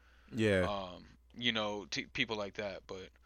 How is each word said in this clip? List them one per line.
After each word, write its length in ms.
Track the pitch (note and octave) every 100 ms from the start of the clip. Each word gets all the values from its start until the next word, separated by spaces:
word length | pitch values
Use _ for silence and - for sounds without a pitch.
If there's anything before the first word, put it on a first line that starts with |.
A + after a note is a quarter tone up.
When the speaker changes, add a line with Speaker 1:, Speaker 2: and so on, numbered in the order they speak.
| - - -
Speaker 1:
Yeah. 300 | A#2 A2 F#2+ F#2
Speaker 2:
um, 360 | G2+ F#2 F2+ - - - -
you 160 | A#2+
know, 340 | A2 G#2+ G#2 F2
t-, 180 | - -
people 300 | - A#2 G#2+
like 180 | G2+
that. 280 | - G#2 F2 -
But 220 | F#2+ F#2 _